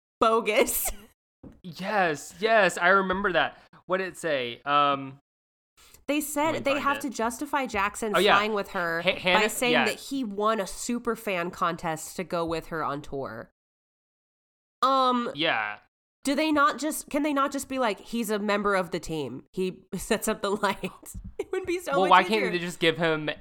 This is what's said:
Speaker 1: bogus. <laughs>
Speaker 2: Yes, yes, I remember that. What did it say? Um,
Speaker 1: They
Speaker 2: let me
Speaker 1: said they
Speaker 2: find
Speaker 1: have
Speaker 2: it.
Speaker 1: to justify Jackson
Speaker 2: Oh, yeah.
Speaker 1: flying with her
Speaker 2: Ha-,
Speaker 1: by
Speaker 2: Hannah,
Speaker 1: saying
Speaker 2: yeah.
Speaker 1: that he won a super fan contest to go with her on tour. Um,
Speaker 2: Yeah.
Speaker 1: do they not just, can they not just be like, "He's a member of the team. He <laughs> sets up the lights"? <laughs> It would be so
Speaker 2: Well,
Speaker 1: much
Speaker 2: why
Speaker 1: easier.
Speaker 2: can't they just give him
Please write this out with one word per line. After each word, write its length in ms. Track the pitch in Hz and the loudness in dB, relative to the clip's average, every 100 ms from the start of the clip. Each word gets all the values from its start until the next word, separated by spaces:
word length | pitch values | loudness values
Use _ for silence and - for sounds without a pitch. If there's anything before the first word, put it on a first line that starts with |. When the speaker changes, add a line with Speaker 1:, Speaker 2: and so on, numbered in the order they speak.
| _ - | _ 0
Speaker 1:
bogus. 680 | 226 226 208 214 247 - - - | 4 4 2 2 2 0 -4 -6
<laughs> 60 | - _ _ _ - - | -14 _ _ _ -20 -18
Speaker 2:
Yes, 720 | 185 151 190 214 175 147 - 170 | -16 -10 -2 2 2 0 -8 -2
yes, 380 | 220 226 185 175 | 4 6 6 4
I 100 | 175 | 6
remember 460 | 196 190 185 208 | 6 4 0 2
that. 240 | 165 131 - - - - | 2 2 -2 -20 -16 -2
What 120 | 185 | -2
did 100 | 185 | -2
it 100 | 151 | -4
say? 440 | 165 139 120 117 143 | -2 0 -2 -6 0
Um, 540 | 147 143 139 135 135 _ _ _ _ _ _ - - - | 4 4 2 -4 -14 _ _ _ _ _ _ -20 -10 -4
Speaker 1:
They 60 | 294 | -2
Speaker 2:
let 0 | |
me 60 | |
Speaker 1:
said 420 | 294 285 311 - | -2 -2 0 0
they 80 | 247 | -2
Speaker 2:
find 120 | 277 | 0
Speaker 1:
have 140 | 269 277 | 0 -2
Speaker 2:
it. 40 | |
Speaker 1:
to 80 | 285 | -4
justify 560 | 214 226 240 294 - 285 | -4 -4 -4 -4 -4 -2
Jackson 480 | 202 202 - 226 208 | -2 -2 -2 0 4
Speaker 2:
Oh, 40 | |
yeah. 180 | 196 165 | 6 6
Speaker 1:
flying 160 | 214 | 4
with 160 | 208 190 | -2 -4
her 320 | 196 170 165 | -4 -2 0
Speaker 2:
Ha-, 100 | 175 | 0
Speaker 1:
by 80 | 196 | 0
Speaker 2:
Hannah, 300 | 180 185 214 | 2 2 2
Speaker 1:
saying 240 | - 247 | 0 2
Speaker 2:
yeah. 100 | 151 | 4
Speaker 1:
that 160 | 131 175 | 4 0
he 240 | - 269 | -6 -6
won 380 | 226 196 214 220 | -4 0 0 0
a 40 | 185 | -2
super 500 | - - 240 240 226 | -6 -6 -4 -4 -6
fan 340 | - 180 175 | -4 -4 -4
contest 640 | - 175 170 170 156 - - | -2 -4 -2 -6 -6 -8 -10
to 80 | |
go 220 | 170 175 165 | -6 -4 -4
with 220 | 160 - | -4 -6
her 140 | 165 | -6
on 200 | 131 143 | -6 -6
tour. 480 | 147 139 117 110 113 _ _ _ _ _ _ _ _ _ _ _ _ _ | -8 -8 -8 -10 -16 _ _ _ _ _ _ _ _ _ _ _ _ _
Um, 500 | 262 269 254 247 240 143 | 2 4 2 0 -2 -2
Speaker 2:
Yeah. 420 | 160 120 107 104 _ _ _ _ | 0 0 -2 -8 _ _ _ _
Speaker 1:
do 120 | 262 285 | -4 0
they 160 | 311 | 2
not 260 | 294 294 240 | 4 2 2
just, 300 | 302 - - | -4 -6 -6
can 140 | 294 | -4
they 100 | 302 | -2
not 180 | 277 277 | 0 0
just 160 | 277 262 | -2 -6
be 120 | 262 | -2
like, 200 | 240 196 | -2 -2
"He's 300 | - 233 208 | -6 -6 -2
a 100 | 214 | -2
member 360 | 208 202 208 190 | 0 0 0 0
of 160 | 180 | -2
the 80 | 175 | -6
team. 440 | - 160 131 127 - | -6 -6 -6 -10 -10
He 280 | - 185 - - | -6 -4 -6 -10
<laughs> 100 | 185 | -8
sets 300 | - 208 220 | -2 -2 -2
up 140 | 214 | -4
the 100 | 202 | -2
lights"? 680 | 208 196 202 185 - - - - | -2 -2 -2 -8 -10 -16 -14 -12
<laughs> 120 | - | -10
It 120 | - | -6
would 140 | 381 370 | -6 -4
be 140 | 349 | -4
so 120 | - | -2
Speaker 2:
Well, 100 | 185 | 2
Speaker 1:
much 60 | - | 6
Speaker 2:
why 120 | 185 | 6
Speaker 1:
easier. 200 | 190 220 | 6 2
Speaker 2:
can't 100 | 190 | 0
they 60 | 175 | -2
just 200 | 175 - | -4 0
give 180 | 165 160 | 2 2
him 320 | 165 156 151 - | 2 0 -2 -6